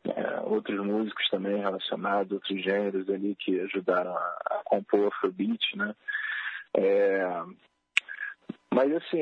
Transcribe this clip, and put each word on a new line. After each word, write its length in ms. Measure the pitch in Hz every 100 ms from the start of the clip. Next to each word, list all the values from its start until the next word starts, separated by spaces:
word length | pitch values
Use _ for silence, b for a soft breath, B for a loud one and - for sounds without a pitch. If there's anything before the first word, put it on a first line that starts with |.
| -
é, 340 | - - -
outros 380 | - 107 107 101 101
músicos 420 | 107 107 - -
também 280 | 95 98 101
relacionados, 760 | 101 95 - - 98 101 95
outros 320 | 101 - 95
gêneros 460 | 95 98 101 98 95
ali 260 | 98 101 98
que 240 | - 92
ajudaram 560 | 98 98 92 90 90 87
a, 220 | 87 - -
a 100 | -
compor 360 | - 202 - 208
o 60 | 208
Afrobeat, 680 | - 196 185 220 226 - 202
né? 180 | 208 214 B B B B B B B -
É, 500 | 98 101 101 95 92 87 85 - _ _ _ - B B B B - - _
mas, 200 | - 139
assim, 260 | 165 - 170